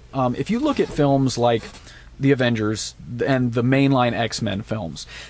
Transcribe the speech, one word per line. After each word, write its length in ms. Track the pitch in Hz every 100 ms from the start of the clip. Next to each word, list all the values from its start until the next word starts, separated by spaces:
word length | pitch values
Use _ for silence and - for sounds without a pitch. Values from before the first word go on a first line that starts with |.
| -
Um, 220 | 135 127 123
if 140 | 139
you 80 | 226
look 200 | 302 277
at 100 | 165
films 480 | - 143 139 131 120
like 240 | 120 117 - - - - - -
The 120 | 135
Avengers 640 | 135 123 117 107 110 - - - 117
and 300 | - 135 123
the 80 | 117
mainline 520 | 120 135 139 135 120
X-Men 500 | 101 113 - 113 98
films, 420 | - 107 90 71 - - -